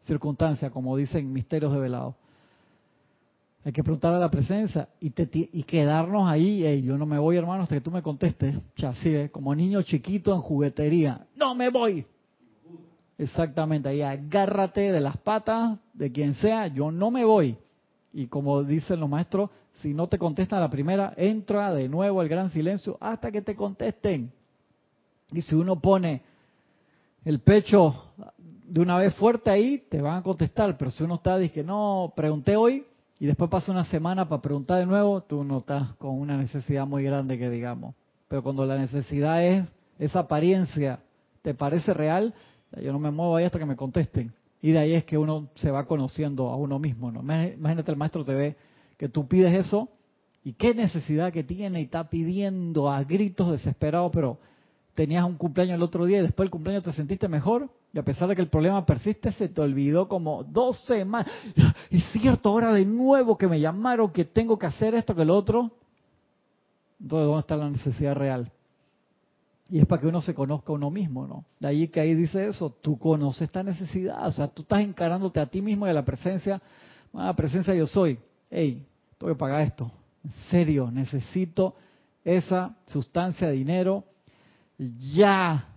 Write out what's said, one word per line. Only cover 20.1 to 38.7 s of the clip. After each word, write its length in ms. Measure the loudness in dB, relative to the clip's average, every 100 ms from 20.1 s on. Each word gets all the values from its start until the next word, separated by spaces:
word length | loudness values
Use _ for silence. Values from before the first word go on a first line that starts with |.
| 0
contestan 400 | 0 0 0 2
a 40 |
la 80 | 0
primera, 420 | 0 0 0 -2 0
entra 560 | 2 2 0 0 0
de 120 | 0 0
nuevo 360 | 0 2 2
al 60 | 0
gran 220 | 0 -2
silencio 460 | 0 0 -2 -6 -8
hasta 320 | -8 -6 -4
que 120 | -6
te 120 | -6
contesten. 800 | -6 -6 -4 -6 -2 0 0 -4 -12 _ _ _ _ _ _ _ _ -8
Y 100 | -8
si 120 | 0
uno 240 | 0 0 0
pone 440 | 4 4 2 -4 _ _ _ _ _ _ _ _ _ _ -4
el 140 | 4
pecho 680 | 6 6 8 6 6 4 -12 -20 -20 _ -20 -20 -4
de 140 | 0
una 160 | 2 4
vez 180 | 2 4
fuerte 340 | 2 2 2
ahí, 340 | 4 4 0 -4
te 100 | -4
van 160 | -2 -2
a 60 |
contestar. 560 | -2 -2 -2 0 0 0
Pero 120 | -4
si 140 | -4
uno 120 | -4 -2
está, 200 | 0 2
dice, 260 | 0 -2
"No, 520 | -4 -2 -2 -2 -4 -2
pregunté 400 | -2 0 2 4
hoy", 280 | 4 2 -8 _ _ -4
y 60 | -2
después 240 | 0 0
pasa 200 | 0 0
una 140 | -2
semana 440 | -2 -2 -2 -2 -2
para 120 | -2
preguntar 380 | -2 -4 0 0
de 80 | 2
nuevo, 340 | 4 4 0
tú 240 | -4 -6
no 140 | -2 -4
estás 340 | -4 -4 -4 -6
con 220 | -8 -6
una 200 | -4 -2
necesidad 480 | -4 -6 -2 -2 -2
muy 180 | -2
grande 340 | -2 -2 -2 -4
que 120 | -4
digamos. 440 | -4 -6 -8 -12 -18 _ _ -8
Pero 140 | -6
cuando 220 | -4 -2
la 140 | -2